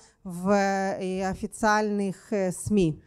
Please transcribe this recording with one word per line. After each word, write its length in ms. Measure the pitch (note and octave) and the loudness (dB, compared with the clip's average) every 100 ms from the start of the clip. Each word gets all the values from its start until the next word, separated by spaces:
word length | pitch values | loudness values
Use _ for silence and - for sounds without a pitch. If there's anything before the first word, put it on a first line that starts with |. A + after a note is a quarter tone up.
| - _ | -12 _
в, 240 | F#3+ F3 F#3 | -12 -4 2
э, 760 | G3+ G3 G3 F#3+ - F#3 F#3 F#3+ | 2 2 0 -2 -4 -4 -4 -4
официальных, 1040 | F#3+ G#3 - A3 G#3+ G#3+ G3+ G3 - - | -4 -8 -2 2 2 2 0 -2 -6 -4
э, 200 | G#3 F#3 | -2 -2
сми. 480 | E3 - G#3 E3 D3 | -2 0 2 2 0